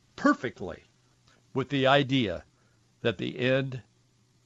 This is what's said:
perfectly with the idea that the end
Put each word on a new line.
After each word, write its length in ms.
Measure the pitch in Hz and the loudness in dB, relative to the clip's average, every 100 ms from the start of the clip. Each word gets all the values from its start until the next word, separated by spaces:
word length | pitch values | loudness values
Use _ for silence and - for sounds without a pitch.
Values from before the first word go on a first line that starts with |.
| _ | _
perfectly 680 | - 277 - 120 - 92 - _ _ _ _ _ _ _ | -2 2 2 -2 -8 -10 -12 _ _ _ _ _ _ _
with 140 | 131 127 | -4 -2
the 160 | 139 131 | 2 4
idea 560 | 143 131 135 107 82 - _ _ _ _ _ | 4 4 0 0 -4 -12 _ _ _ _ _
that 180 | 117 107 | -4 -2
the 180 | 123 - | -6 -2
end 440 | 127 131 135 127 - _ _ _ _ _ | 0 0 -2 -8 -16 _ _ _ _ _